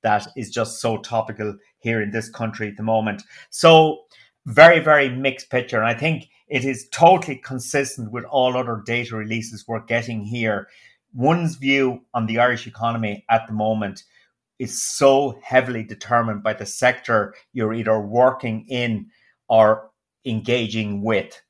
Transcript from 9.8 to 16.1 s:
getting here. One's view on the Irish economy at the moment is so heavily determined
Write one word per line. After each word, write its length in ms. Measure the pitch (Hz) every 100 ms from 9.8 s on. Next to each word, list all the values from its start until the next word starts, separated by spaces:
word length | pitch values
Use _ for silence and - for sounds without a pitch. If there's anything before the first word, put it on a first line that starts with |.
getting 400 | 113 117 117 113
here. 420 | 104 120 113 101 - _ _ _ _
One's 400 | 127 131 170 165
view 500 | - 135 139 131 123 _
on 140 | 120 110
the 140 | 113
Irish 260 | 123 117 -
economy 580 | - 113 117 110 101 -
at 180 | 113 113
the 60 |
moment 500 | 107 110 110 104 98 _ _ _ _ _ _
is 240 | 117 -
so 560 | - - 139 135 143 110
heavily 420 | - 127 123 120
determined 580 | 107 - -